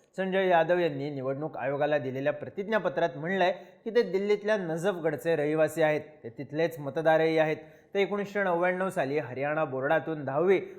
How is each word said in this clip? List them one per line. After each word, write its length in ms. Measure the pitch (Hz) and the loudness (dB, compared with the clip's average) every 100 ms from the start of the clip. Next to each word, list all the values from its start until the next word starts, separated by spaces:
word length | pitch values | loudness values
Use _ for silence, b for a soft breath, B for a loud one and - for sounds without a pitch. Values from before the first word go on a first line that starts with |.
| b - | b -6
संजय 300 | 190 190 185 | -2 2 4
यादव 320 | 170 160 180 | 4 4 2
यांनी 300 | 165 139 143 | 2 -2 -6
निवडणूक 480 | 139 131 139 156 - | -6 -4 -4 -6 -6
आयोगाला 400 | 127 143 147 147 | -4 0 0 0
दिलेल्या 360 | 131 127 143 | -2 -2 -2
प्रतिज्ञापत्रात 760 | 143 127 - 196 220 175 170 170 147 | -2 -6 -8 -2 0 0 0 -2 -2
म्हणलंय 360 | 160 190 180 185 B B | -2 2 2 0 B B
की, 60 | 226 | -2
ते 120 | 220 | 0
दिल्लीतल्या 560 | 190 190 202 208 208 214 | 2 0 0 0 0 0
नजफगडचे 800 | 170 165 185 180 156 147 165 160 | -2 -2 -2 -2 -2 -2 0 0
रहिवासी 460 | 147 156 156 156 | 2 2 2 2
आहेत, 200 | 156 147 - - | 2 0 -4 -16
ते 60 | 117 | -16
तिथलेच 500 | - 139 151 165 147 | -12 -8 -2 -2 -2
मतदारही 580 | 139 165 160 160 160 160 | -8 0 4 4 4 4
आहेत. 200 | 156 151 - B B | 2 0 -8 B B
ते 80 | 202 | -2
एकोणीसशे 420 | 185 202 196 208 | 0 -2 -4 -2
नव्याण्णव 460 | 190 170 180 185 190 | 0 2 0 0 -2
साली 280 | 180 135 147 | -2 -2 -2
हरियाणा 460 | 123 127 143 156 | -4 -4 -2 -2
बोर्डातून 640 | 151 131 139 160 165 151 131 | -2 -2 2 2 0 -6 -2
दहावी 360 | 143 180 180 - | 0 4 2 0